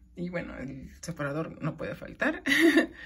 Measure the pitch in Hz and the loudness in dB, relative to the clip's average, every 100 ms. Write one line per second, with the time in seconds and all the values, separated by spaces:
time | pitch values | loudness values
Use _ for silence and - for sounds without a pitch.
0 | - - 175 180 - - 131 135 - - | -20 -8 -6 -6 -6 -8 -8 -10 -12 -14
1 | - 160 143 143 165 - 160 156 - - | -10 -6 -4 -4 -6 -4 -6 -4 -6 -8
2 | - - 254 339 - 277 330 302 - - | -10 -2 -2 0 2 6 8 8 4 -2